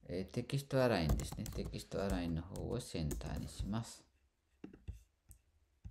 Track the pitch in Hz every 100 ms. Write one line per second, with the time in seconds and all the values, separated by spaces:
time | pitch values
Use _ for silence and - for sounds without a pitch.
0 | - 87 95 - 120 139 - 135 127 104
1 | 80 67 - - 107 - 98 101 - 80
2 | 98 95 85 80 82 98 85 104 135 90
3 | 78 - - - - - - 107 117 -
4 | - _ _ _ _ _ - - - -
5 | - _ _ - _ _ _ _ -